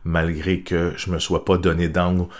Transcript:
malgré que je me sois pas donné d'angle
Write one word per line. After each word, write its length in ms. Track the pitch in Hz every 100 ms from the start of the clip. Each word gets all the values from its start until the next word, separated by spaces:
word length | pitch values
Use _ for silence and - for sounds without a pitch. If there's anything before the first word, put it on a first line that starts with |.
malgré 600 | 85 82 82 78 87 92
que 300 | - 87 87 -
je 140 | 95
me 80 | 85
sois 240 | - 85
pas 140 | - 90
donné 300 | 87 82 85
d'angle 380 | 85 90 90 85 -